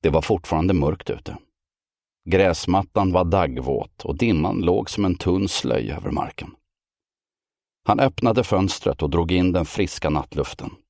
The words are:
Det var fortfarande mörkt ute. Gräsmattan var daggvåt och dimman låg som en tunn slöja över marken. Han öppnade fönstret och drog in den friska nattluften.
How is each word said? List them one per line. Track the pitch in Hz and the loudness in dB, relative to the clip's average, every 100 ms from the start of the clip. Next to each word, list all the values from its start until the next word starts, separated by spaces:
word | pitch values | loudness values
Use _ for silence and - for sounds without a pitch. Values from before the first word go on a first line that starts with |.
Det | - | 2
var | 78 | 0
fortfarande | 78 98 - 80 87 | 2 -2 0 0 2
mörkt | 90 71 95 - | 2 0 -2 -6
ute. | - - - _ _ _ _ _ _ _ _ - | -8 -10 -16 _ _ _ _ _ _ _ _ 0
Gräsmattan | 92 95 82 - 92 98 - 98 | 4 4 2 0 0 2 0 2
var | 90 85 | 2 2
daggvåt | 95 87 62 64 69 - _ - | 2 0 -2 -2 -4 -4 _ -8
och | 71 | -2
dimman | 117 87 80 - | 2 2 0 0
låg | 85 95 - | 2 0 0
som | - 101 | -2 0
en | 87 | 0
tunn | - 95 98 | 0 0 0
slöja | - 64 60 55 - | -4 -2 -2 -2 -6
över | - | -4
marken. | 73 71 - 73 - _ _ _ _ _ _ _ _ _ _ _ _ | -4 -6 -8 -16 -16 _ _ _ _ _ _ _ _ _ _ _ _
Han | - 101 | 0 2
öppnade | 131 - 123 113 | 2 2 2 2
fönstret | 117 101 95 - - - | 2 2 2 0 -4 -2
och | 76 | 0
drog | 85 85 | 0 2
in | 92 92 | 2 2
den | 90 80 | 2 -2
friska | - 92 - 78 | -2 -4 -2 -2
nattluften. | 76 67 71 71 - - - | -2 -4 -6 -6 -6 -12 -14